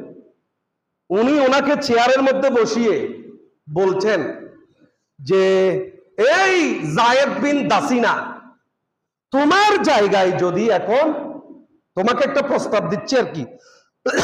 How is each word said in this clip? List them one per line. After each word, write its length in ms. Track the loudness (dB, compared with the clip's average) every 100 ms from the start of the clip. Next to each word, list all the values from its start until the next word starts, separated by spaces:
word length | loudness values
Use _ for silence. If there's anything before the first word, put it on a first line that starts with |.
| -14 -20 -20 _ _ _ _ _ _ _ -4
উনি 300 | 0 2 2
ওনাকে 420 | 2 2 0 -2
চেয়ারের 400 | 0 2 2 2
মধ্যে 280 | 2 2 0
বসিয়ে 720 | 0 0 0 0 0 -4 -10 -18 -20 _ _ -8
বলছেন, 760 | -2 0 0 0 -2 -4 -10 -16 -20 _ _ _ _ _ -12
যে, 500 | -2 0 2 2 2 0 -6 -14 _ -2
"এই 600 | 2 2 2 2 0 -2 -4 0
জায়েদ 340 | 2 2 0 0
বিন 260 | -2 0 0
দাসিনা, 720 | 0 0 0 0 -2 -6 -14 -20 _ _ _ _ _ _ _ _
তোমার 520 | 0 2 4 4 2
জায়গায় 480 | 2 2 4 2 2
যদি 380 | 0 -2 0 0
এখন, 440 | 0 0 0 0 -2 -8 -14 -18 -20 _ _ _ -4
তোমাকে 280 | -2 0
একটা 180 | 0 0
প্রস্তাব 480 | 0 -2 -2 -2 -2
দিচ্ছি 280 | -6 -2 -2
আর 60 |
কি, 220 | -2 -6 -12 -14 _ _ _ _ -4 -2